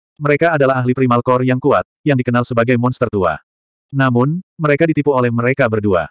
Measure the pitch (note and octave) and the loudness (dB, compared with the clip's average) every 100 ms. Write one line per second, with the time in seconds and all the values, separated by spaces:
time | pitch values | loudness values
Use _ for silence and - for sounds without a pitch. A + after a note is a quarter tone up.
0 | _ - C#3+ C#3+ E3+ D#3 C3 C3 B2 B2 | _ -6 -2 0 2 2 2 2 0 0
1 | B2+ A#2+ B2+ B2+ B2+ B2+ C#3+ G2 - _ | 0 0 2 0 0 0 0 0 -2 _
2 | D3+ C3 B2 A#2+ A#2+ A#2 A#2 A#2+ B2 B2+ | -2 0 0 -2 0 0 0 0 0 -2
3 | A#2 G2+ F2 D2 _ _ _ _ _ C#3 | -4 -2 -2 -4 _ _ _ _ _ -2
4 | C3 A#2+ C#3 E3+ - - D3+ C#3+ E3 D3 | 0 2 0 -2 -8 -6 -2 0 0 0
5 | C#3+ C3 B2 A#2 A#2+ C3 B2 A2 G2+ F2 | 0 0 0 0 -2 0 0 0 0 -2
6 | D2+ | -2